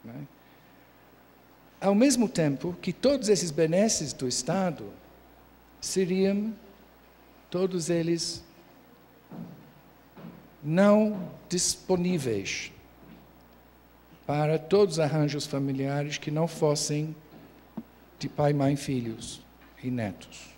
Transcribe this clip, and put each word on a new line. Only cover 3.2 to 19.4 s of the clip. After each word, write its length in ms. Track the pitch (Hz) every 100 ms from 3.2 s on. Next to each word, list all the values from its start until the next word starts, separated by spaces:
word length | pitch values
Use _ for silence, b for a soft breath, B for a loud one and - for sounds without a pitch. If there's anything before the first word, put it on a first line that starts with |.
| 208
esses 200 | 196 175
benesses 640 | 151 160 175 220 - 143
do 160 | - 127
Estado 560 | 120 - 180 185 131 104 - - - - - - - - -
seriam, 760 | - - 185 185 190 202 214 220 - - - - - - - - -
todos 400 | 175 190 180 156
eles, 540 | 170 165 170 - - - - - - - - - - - - - - - - - - - - - - - -
não 680 | 147 165 202 208 214 208 170 - -
disponíveis 1300 | 175 - - - 185 175 180 131 107 92 - - - - - - - - - - - - - - - - - -
para 320 | 147 151 156
todos 360 | 156 196 202 160
os 40 |
arranjos 460 | 156 151 147 147 143
familiares 720 | 139 139 135 135 143 147 147
que 140 | -
não 160 | 151 165
fossem 680 | - 156 147 - 147 156 156 - - - - - - - - - -
de 80 | 143
pai, 240 | - 147
mãe, 220 | 147 139 143
filhos 680 | - 131 117 113 - -